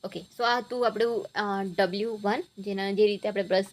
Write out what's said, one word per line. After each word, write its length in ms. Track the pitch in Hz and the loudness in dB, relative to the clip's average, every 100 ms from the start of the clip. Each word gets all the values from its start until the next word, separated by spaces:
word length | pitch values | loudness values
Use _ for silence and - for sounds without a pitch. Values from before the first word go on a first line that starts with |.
ઓકે, 160 | 190 165 | -10 -12
so 240 | 180 - | -14 -2
આ 140 | 233 240 | 2 2
હતું 280 | 233 247 240 | 0 0 0
આપણું, 400 | 214 233 233 - | 2 0 0 -4
અ, 280 | - 208 196 196 170 | -4 -2 -2 -2 2
ડબલ્યુ 400 | 190 196 220 220 | 2 2 -4 -2
વન, 200 | 202 240 359 - | -2 -2 -4 -10
જેના, 340 | 196 196 196 | -6 -4 -2
જે 140 | 196 208 | 4 4
રીતે 220 | 202 208 | 4 -2
આપણે 140 | 202 | -2
બ્રશ 240 | 180 190 196 | 0 0 0